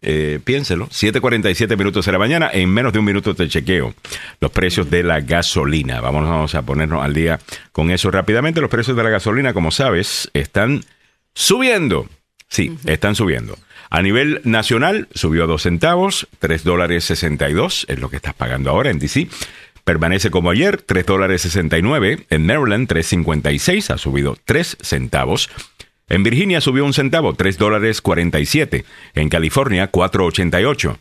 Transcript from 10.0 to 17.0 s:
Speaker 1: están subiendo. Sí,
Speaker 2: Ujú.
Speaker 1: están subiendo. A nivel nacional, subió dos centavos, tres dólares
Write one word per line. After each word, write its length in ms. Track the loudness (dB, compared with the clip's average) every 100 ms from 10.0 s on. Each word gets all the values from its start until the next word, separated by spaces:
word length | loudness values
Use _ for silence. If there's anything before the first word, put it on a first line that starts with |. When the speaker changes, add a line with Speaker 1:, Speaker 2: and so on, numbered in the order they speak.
| -2 -6 -4
Speaker 1:
están 500 | -4 -2 0 0 -2 -6 _ _ _ _
subiendo. 720 | -4 0 2 2 2 2 0 -4 -14 _ _ _
Sí, 220 | -4 -2
Speaker 2:
Ujú. 200 | -4 -4
Speaker 1:
están 240 | -2 0
subiendo. 440 | 0 0 0 -4 -12 _ -20 -4
A 140 | 0
nivel 400 | 2 2 0 0
nacional, 640 | 0 0 2 2 2 0 -4
subió 320 | -4 0 2 2
dos 160 | 0
centavos, 680 | 0 0 2 2 0 -2 -8 _
tres 240 | -2 -2
dólares 420 | 0 0 2 0